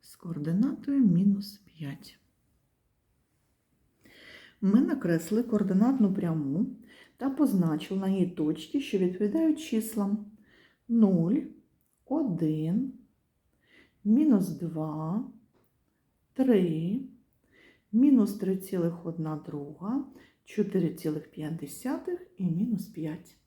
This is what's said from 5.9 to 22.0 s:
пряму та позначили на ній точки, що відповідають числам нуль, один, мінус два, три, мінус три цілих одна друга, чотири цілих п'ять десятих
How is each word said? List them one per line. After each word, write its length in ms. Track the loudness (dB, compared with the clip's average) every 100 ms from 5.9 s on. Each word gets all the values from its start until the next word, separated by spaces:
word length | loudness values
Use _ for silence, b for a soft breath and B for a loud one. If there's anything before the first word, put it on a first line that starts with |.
| 4 2
пряму 640 | 2 -2 -2 -2 -2 -4 -6 B B B _
та 120 | -6
позначили 720 | 0 2 4 2 0 -4 -4
на 100 | -2
ній 180 | 0 0
точки, 540 | 0 -2 -2 -4 -6
що 160 | -2 0
відповідають 600 | 0 0 -2 2 2 0
числам 720 | -2 -4 -2 -4 -2 -2 -6 b b b b b -2
нуль, 500 | 4 6 6 2 0 -2 -16 _ _ _ _ _
один, 880 | -2 -2 -2 -2 0 0 -2 -4 -10 _ _ _ _ _ b b b b b
мінус 460 | 2 4 6 4 2
два, 840 | -4 -6 -6 -6 -6 -4 -4 -6 -14 _ _ _ _ _ _ _ _ _
три, 680 | -2 4 4 4 0 -2 -4 -6 -18 _ _ b b b b _
мінус 420 | 4 6 6 4
три 240 | 0 -2 -4
цілих 480 | -4 -2 -2 -2 -8
одна 300 | -6 -6 -6
друга, 680 | -8 -10 -12 -10 -6 -4 -6 B B B
чотири 500 | _ -4 0 0 -2
цілих 380 | -2 -6 -6 -10
п'ять 240 | -10 -8 -8
десятих 720 | -10 -10 -8 -8